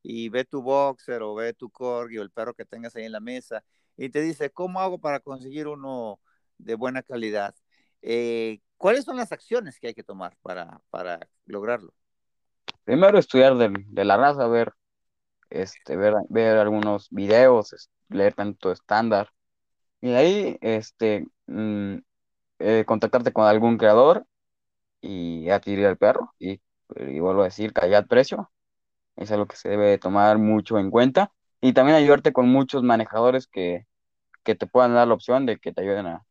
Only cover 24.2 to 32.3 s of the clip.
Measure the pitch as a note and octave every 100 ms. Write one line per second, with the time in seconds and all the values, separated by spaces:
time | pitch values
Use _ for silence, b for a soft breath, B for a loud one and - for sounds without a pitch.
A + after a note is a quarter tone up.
24.2 | - _ _ _ _ _ _ _ - F#2
25.2 | E2+ E2 E2+ G2+ G2+ G2 G2+ F2+ G#2 -
26.2 | - _ F#2 F#2+ _ _ _ - C2+ D2
27.2 | F#2 G2 F#2 G#2 G#2+ - F2 G#2 - A#2+
28.2 | C4+ G#3 - _ _ _ _ _ _ -
29.2 | G#2 G#2 G2+ - F#2 G#2 G#2 G2 F#2 G2+
30.2 | G#2+ G#2+ G#2+ G#2+ - A2 F#2+ A#2 B2+ F3+
31.2 | G3+ _ _ _ B2+ B2 C#3 D#3+ D3 C#3+
32.2 | D3+